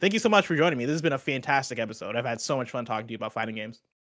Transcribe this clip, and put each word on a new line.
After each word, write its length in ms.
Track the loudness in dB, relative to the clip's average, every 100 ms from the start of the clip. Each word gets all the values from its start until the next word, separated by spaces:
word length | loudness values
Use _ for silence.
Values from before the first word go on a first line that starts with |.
thank 120 | 0
you 60 | 4
so 100 | 6
much 180 | 6 6
for 100 | 4
joining 220 | 4 2
me. 60 |
This 100 | 0
has 80 | 0
been 100 | 0
a 60 | -2
fantastic 600 | -2 -2 2 0 0 -4
episode. 380 | -6 -6 -4 -2
I've 80 |
had 160 | -2 -4
so 160 | -2 -2
much 140 | -2
fun 140 | -6
talking 220 | -4 -4 -6
to 60 |
you 40 | -8
about 160 | -6
fighting 220 | -4 -4
games. 280 | -6 -10 -14 _ _